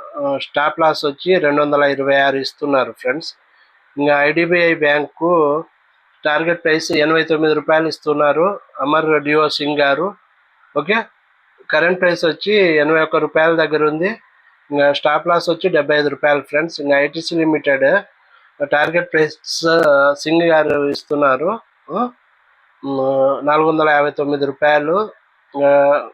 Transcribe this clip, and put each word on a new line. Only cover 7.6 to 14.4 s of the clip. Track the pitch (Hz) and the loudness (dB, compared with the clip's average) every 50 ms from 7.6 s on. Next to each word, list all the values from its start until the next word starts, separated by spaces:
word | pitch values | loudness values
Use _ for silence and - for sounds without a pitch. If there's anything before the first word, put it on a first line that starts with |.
| 147 - 160 156 160 160 | 0 2 2 2 0 0
ఇస్తున్నారు | 147 - - 151 147 147 147 147 139 151 165 190 202 - - _ - - | -4 -6 -4 -2 -2 0 2 2 2 2 0 0 -2 -4 -12 _ -12 -6
అమర్ | 135 139 151 156 156 156 156 147 143 | -4 -2 0 0 0 2 0 0 0
డియో | 147 151 151 156 151 | 0 0 2 0 0
సింగ్ | - - 151 143 151 147 | -2 -4 -4 -4 -2 0
గారు. | 143 139 139 139 165 196 202 - _ _ _ _ _ _ _ _ _ _ - 147 | 0 0 0 0 -2 -4 -6 -10 _ _ _ _ _ _ _ _ _ _ -6 -6
ఓకే, | 147 156 208 233 220 - _ _ _ _ _ _ _ _ _ _ - - | -4 -2 -2 -4 -4 -6 _ _ _ _ _ _ _ _ _ _ -8 -4
కరెంట్ | - 156 156 175 185 185 | -2 0 0 0 0 0
ప్రైస్ | 185 180 175 170 - | 0 0 0 0 -2
వచ్చి | 165 151 151 - 190 208 | -2 -4 -4 -4 -2 0
ఎనభై | 214 196 175 160 151 147 151 160 160 156 | 2 2 2 2 2 2 2 2 0 0
ఒక్క | 165 - | 0 0
రూపాయల | 160 156 147 - 165 160 165 165 | -2 -2 0 0 0 2 2 2
దగ్గర | 165 160 156 151 151 151 | 0 0 0 0 0 0
ఉంది. | 151 151 156 170 196 226 226 _ _ _ _ | 0 -2 -2 -4 -4 -6 -8 _ _ _ _